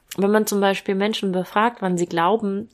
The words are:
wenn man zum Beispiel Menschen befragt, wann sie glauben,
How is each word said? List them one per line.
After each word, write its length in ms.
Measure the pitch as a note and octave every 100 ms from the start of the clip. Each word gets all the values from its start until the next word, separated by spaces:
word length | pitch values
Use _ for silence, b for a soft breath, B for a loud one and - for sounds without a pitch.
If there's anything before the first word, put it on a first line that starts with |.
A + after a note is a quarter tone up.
| _ -
wenn 140 | G3
man 160 | G#3+ G#3+
zum 140 | G3+
Beispiel 340 | G3 F#3+ -
Menschen 380 | F#3+ G#3 A3 G3
befragt, 500 | F3+ F3+ G#3 A#3 A#3
wann 160 | F#3+ F3
sie 80 | F3
glauben, 640 | E3+ E3+ A3+ G3+ G3 A3